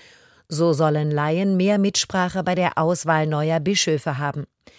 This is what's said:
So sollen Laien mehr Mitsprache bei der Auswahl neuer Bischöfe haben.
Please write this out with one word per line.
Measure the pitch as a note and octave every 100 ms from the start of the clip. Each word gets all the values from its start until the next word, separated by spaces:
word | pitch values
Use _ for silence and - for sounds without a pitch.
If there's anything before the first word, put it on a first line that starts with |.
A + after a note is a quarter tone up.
| - - _ _ -
So | D3+ E3+
sollen | D3+ D#3 D3+ D3+
Laien | D3 D3+ E3+ G3 F#3
mehr | F#3+ G#3
Mitsprache | G3 - - F#3+ F3+ F#3
bei | F#3
der | F3+ F3 -
Auswahl | D#3+ F3 D#3+ D#3 D#3
neuer | D3+ D#3 D#3+
Bischöfe | D3 G3+ - D3+ E3 C3+
haben. | C#3+ D3 - _ -